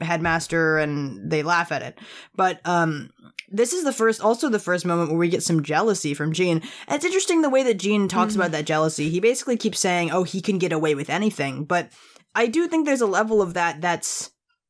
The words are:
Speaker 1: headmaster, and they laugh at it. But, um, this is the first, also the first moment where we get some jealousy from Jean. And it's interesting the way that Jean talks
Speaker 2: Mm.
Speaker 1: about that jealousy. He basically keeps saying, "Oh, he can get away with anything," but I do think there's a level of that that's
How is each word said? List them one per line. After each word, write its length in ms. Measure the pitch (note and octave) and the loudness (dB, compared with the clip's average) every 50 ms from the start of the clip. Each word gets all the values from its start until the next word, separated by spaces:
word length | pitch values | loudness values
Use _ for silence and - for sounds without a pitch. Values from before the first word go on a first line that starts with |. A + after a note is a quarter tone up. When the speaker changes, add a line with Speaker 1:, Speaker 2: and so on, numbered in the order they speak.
Speaker 1:
headmaster, 800 | E3 E3 E3+ D#3+ E3 E3 D#3+ E3 D#3+ - E3 E3 D#3+ D#3 D#3 D#3 | -4 -4 -2 -2 0 0 -2 -2 -2 -2 0 2 2 2 2 2
and 520 | D3+ D3+ D3 D3 C#3+ C3+ A2+ G2 G2 - | 0 0 -2 -4 -6 -6 -8 -10 -6 -2
they 120 | D#3+ D3+ | -2 -2
laugh 280 | D3 E3 F3 E3+ F3 F3 | 0 2 0 0 0 -2
at 120 | D3+ C3 | -4 -6
it. 160 | B2+ C3+ - - - - - - - - _ | -6 -8 -12 -16 -20 -20 -20 -20 -20 -10 _
But, 260 | - F#3+ F#3 F3 - - | 0 0 0 0 -2 -2
um, 440 | F3 F3 E3+ E3 E3 D3+ D3 - - _ _ - - - - - _ | 0 2 2 2 0 0 -4 -8 -14 _ _ -20 -20 -20 -20 -14 _
this 240 | F#3+ G#3 A#3+ A#3+ | 0 0 0 0
is 120 | F4+ F4+ E4 | 0 0 -2
the 80 | C#4 | -2
first, 280 | - - A3+ A3+ A3 - | 0 2 2 2 2 2
also 280 | F#3+ G#3+ A#3 A#3 E4 C#4 | 2 2 2 2 0 0
the 100 | A3 G3+ | 0 0
first 260 | - F3 F3+ F3 F3 | 0 0 -2 0 0
moment 260 | F3 E3+ E3+ E3+ D3+ | 0 0 0 0 0
where 80 | D#3 E3+ | 0 0
we 100 | F3 E3+ | 2 2
get 160 | F3+ - - | 0 0 0
some 180 | - E3+ D#3+ | 2 2 2
jealousy 520 | C#3+ D3+ D3+ D#3+ G#3 A3+ G3+ - - D3+ C#3+ | 2 2 0 2 2 2 2 0 -2 -4 -4
from 180 | D3 D3 D#3 | -2 -2 -2
Jean. 240 | D#3 F3 F#3 F3+ E3 E3 - - - - - - | 0 0 2 2 0 0 -2 -6 -12 -16 -6 -4
And 80 | C#4+ | -4
it's 80 | D4 D#4 | -2 0
interesting 380 | F4+ F#4 F#4+ F#4+ - F4 E4 | 0 0 2 2 2 2 2
the 60 | D#4 C#4+ | 2 4
way 140 | B3+ C4+ | 4 4
that 160 | C4 B3 A3 F3+ | 4 4 2 2
Jean 300 | F3+ G3+ G#3 G#3+ G3 F#3 | 0 0 2 2 2 0
talks 240 | F#3 A3 A3 G#3+ | 0 0 0 2
Speaker 2:
Mm. 40 | G#3+ | 2
Speaker 1:
about 140 | G3+ F3+ E3+ | 0 0 0
that 140 | D#3+ D3+ D#3 | -2 -2 -2
jealousy. 440 | D#3 D#3 D#3 D#3 D#3+ D#3 - D3 D#3+ | 0 2 2 2 2 0 -2 -2 -2
He 120 | E3 F3+ | 0 2
basically 360 | G3+ A#3 B3+ C4 - C4+ A#3+ | 2 2 2 0 0 -2 -2
keeps 220 | A3+ - G#3+ - - | 0 0 -2 -2 0
saying, 320 | - F#3+ F3 F3 E3+ D#3 | 0 0 2 0 0 0
"Oh, 140 | D#3 F#3 F3+ | 0 0 0
he 160 | - - F#3+ | -2 -4 -4
can 180 | - - G3 F#3 | -2 -2 0 0
get 140 | F#3 E3+ | 0 0
away 240 | E3 D#3 D#3+ D#3 D3+ | 0 0 2 0 0
with 120 | C#3 C#3+ - | 0 -2 -4
anything," 560 | D3 F3+ G#3+ G#3+ - - C#3+ C3+ C3 C3+ D3+ | -2 0 0 0 0 -2 -4 -4 -4 -6 -4
but 280 | C#3+ F3+ F3 D#3 - - - - - - - _ _ - | -2 -2 -2 -2 -4 -10 -20 -20 -20 -20 -20 _ _ -2
I 140 | G#3 A#3 A#3 | 0 0 2
do 180 | A3 D#4+ F4 | 2 0 0
think 200 | E4+ E4+ D#4+ D4+ | 2 0 0 2
there's 140 | D4 C4+ B3 | 2 2 2
a 60 | A#3 | 2
level 340 | G3+ F#3 F#3+ A3 A3 A3+ G#3 | 2 2 0 0 2 2 2
of 140 | G3 F3 E3+ | 2 2 0
that 260 | F3+ E3+ E3+ C3+ D3+ | -2 -2 -2 -2 -2
that's 500 | E3+ F3+ E3+ D#3+ - - - - - - _ _ _ _ _ _ _ | -2 -2 -2 -2 -4 -6 -6 -8 -10 -12 _ _ _ _ _ _ _